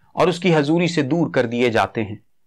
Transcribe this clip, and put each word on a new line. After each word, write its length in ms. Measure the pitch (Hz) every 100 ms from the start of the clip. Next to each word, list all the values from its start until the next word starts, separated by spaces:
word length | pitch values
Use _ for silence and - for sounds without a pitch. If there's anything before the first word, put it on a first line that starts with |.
| _
اور 140 | - 165
اس 120 | 170
کی 160 | 190 160
حضوری 320 | 143 170 170
سے 140 | 165
دور 300 | 131 170 139
کر 140 | 135 120
دیے 240 | 120 123
جاتے 340 | 110 95 117
ہیں۔ 120 | 98 104 _ _